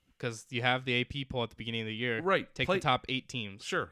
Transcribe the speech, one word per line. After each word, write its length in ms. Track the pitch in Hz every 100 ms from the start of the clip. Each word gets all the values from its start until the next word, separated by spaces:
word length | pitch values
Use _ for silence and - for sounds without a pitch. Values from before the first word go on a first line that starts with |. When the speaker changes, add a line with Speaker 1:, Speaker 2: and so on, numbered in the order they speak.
| _ -
Speaker 1:
'cause 280 | 123 110 -
you 120 | 123
have 200 | 123 127 131
the 80 |
A 100 | 120
P 200 | 127 143
poll 200 | 131 127
at 60 | 117
the 40 | -
beginning 260 | 113 113
of 60 | 110
the 80 | 110
year. 260 | 123 113
Speaker 2:
Right. 320 | 175 180 - -
Speaker 1:
Take 100 | 131
Speaker 2:
Play 120 | 190
Speaker 1:
the 40 |
top 240 | 151 127 -
eight 200 | 131 -
teams. 340 | 127 104 98
Speaker 2:
Sure. 280 | - 180 92